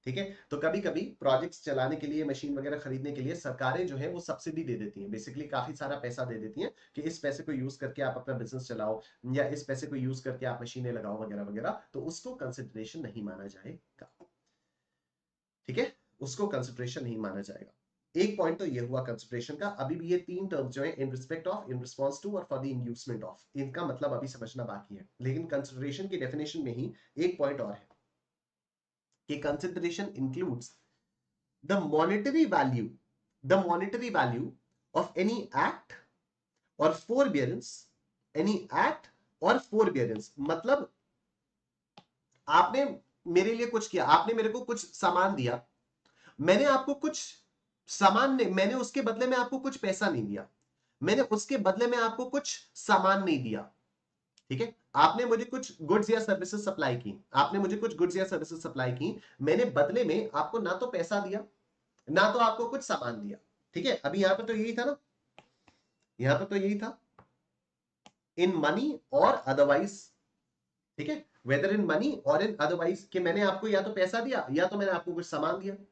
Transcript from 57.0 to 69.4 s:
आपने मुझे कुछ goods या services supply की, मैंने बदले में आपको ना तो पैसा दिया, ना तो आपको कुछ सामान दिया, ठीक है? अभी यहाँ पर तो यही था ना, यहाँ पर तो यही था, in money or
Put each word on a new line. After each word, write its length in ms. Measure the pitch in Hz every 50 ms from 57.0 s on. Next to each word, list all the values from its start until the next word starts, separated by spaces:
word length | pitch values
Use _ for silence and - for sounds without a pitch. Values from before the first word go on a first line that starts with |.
| - 104 95 - _ _ -
आपने 260 | 135 143 - 196 196
मुझे 180 | 208 - 214
कुछ 180 | 208 226 220 -
goods 180 | 151 175 175 -
या 100 | 190 190
services 360 | 190 190 160 156 - 165 165
supply 300 | - 160 - 139 127 127
की, 240 | 127 127 147 190 - - - - _ -
मैंने 240 | 135 151 165 - - - 127
बदले 260 | 147 143 143 208 240 240
में 260 | 160 160 214 214 - -
आपको 240 | 147 156 - - 233
ना 140 | 202 170 190
तो 140 | 185 254 240
पैसा 280 | - 175 170 - 208 202
दिया, 240 | 196 185 196 214 208 - _ _ _ _ _ _ _ _ _ _ _
ना 240 | 123 151 - 208 214 208
तो 60 | 247
आपको 280 | 233 220 - - 233 -
कुछ 140 | 180 - -
सामान 380 | - 185 - 127 120 117 107
दिया, 160 | 104 101 - - _ _ _ _ _ _ _
ठीक 100 | 170 170
है? 100 | 180 160
अभी 260 | - - - 165 196
यहाँ 140 | 196 185 190
पर 100 | 190 220
तो 80 | 233 226
यही 200 | 214 220 233 226
था 80 | 233 240
ना, 120 | 285 285 - _ _ _ _ _ _ _ - _ _ _ _ _ _ _ _ _ _ _ _ _ _ _ -
यहाँ 200 | 120 135 147 -
पर 60 | 196
तो 100 | 196 202
यही 220 | 196 190 202 208 202
था, 180 | 220 233 - _ _ _ _ - - _ _ _ _ _ _ _ _ _ _ _ _ _ _ _ _ - _ _ _ _ _
in 160 | - 180 190 185
money 340 | 160 147 151 170 214 269 302 269 - _ _ 262
or 200 | 285 180 240 - -